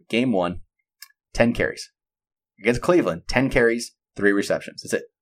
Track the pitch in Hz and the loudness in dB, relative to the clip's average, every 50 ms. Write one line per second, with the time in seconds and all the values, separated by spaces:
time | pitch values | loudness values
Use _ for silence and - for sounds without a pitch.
0 | _ - - 113 123 131 113 95 90 87 87 87 - _ _ _ _ _ _ _ | _ -4 -2 0 0 2 0 0 0 -2 -4 -6 -12 _ _ _ _ _ _ _
1 | - - _ _ _ _ - - 120 117 120 - 92 - - - - - _ _ | -20 -20 _ _ _ _ 0 2 2 2 2 0 -2 -2 -4 -6 -12 -18 _ _
2 | _ _ _ _ _ _ _ _ _ _ _ - - 107 123 123 - - 180 175 | _ _ _ _ _ _ _ _ _ _ _ -4 0 0 0 2 2 2 2 2
3 | 131 95 82 85 - - - - 131 131 127 135 120 117 117 120 117 - - _ | 2 0 -2 -4 -6 -4 -2 0 0 0 2 2 2 2 2 0 -6 -10 -16 _
4 | _ _ _ - 101 101 101 101 95 - 90 78 - - - - - - - - | _ _ _ 0 2 2 2 2 0 -2 -2 -4 -6 -8 -18 -18 -10 -6 -6 -6
5 | - - _ _ | -6 -8 _ _